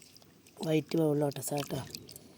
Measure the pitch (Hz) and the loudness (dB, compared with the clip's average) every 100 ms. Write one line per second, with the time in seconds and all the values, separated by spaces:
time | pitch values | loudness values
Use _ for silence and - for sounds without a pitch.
0 | - - - - - - 160 156 143 165 | -20 -20 -20 -20 -20 -6 2 2 2 2
1 | 156 147 143 135 - 147 139 143 110 - | 4 4 2 -2 -4 -4 -2 -6 -6 -14
2 | - - - | -16 -20 -20